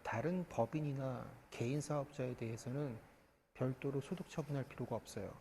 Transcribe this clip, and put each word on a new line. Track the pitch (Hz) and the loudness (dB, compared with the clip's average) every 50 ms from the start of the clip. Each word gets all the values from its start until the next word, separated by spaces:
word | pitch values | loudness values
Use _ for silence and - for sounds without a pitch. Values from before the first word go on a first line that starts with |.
| - | 0
다른 | - - 113 120 160 180 185 175 - | 2 2 2 4 4 2 2 0 0
법인이나 | - - 143 - - 156 151 147 135 135 135 131 127 120 120 - - - - - | 4 4 4 4 4 0 2 2 0 0 0 0 0 -2 -4 -8 -10 -14 -16 -12
개인 | - - 117 120 139 151 | -4 0 0 2 2 2
사업자에 | 143 - 156 147 139 139 - - 127 127 123 | 2 2 2 0 0 -2 -2 -2 0 0 0
대해서는 | - 120 113 117 113 - 123 123 143 147 139 113 117 - - - - - - _ _ _ _ _ | -2 -2 -2 -2 -4 -4 -2 0 0 0 0 -2 -6 -10 -16 -20 -20 -20 -20 _ _ _ _ _
별도로 | - 131 127 131 - - 139 135 139 | 2 2 2 2 2 0 0 2 2
소득 | 135 - 190 175 - - | 0 0 -4 -4 -4 -4
처분할 | - - 151 139 143 139 127 | -2 -4 0 2 2 0 0
필요가 | - - - 127 - 123 | -2 -2 -4 0 0 0
없어요. | 107 - - - 110 98 92 - - | -2 -2 -4 -6 -4 -4 -4 -6 -10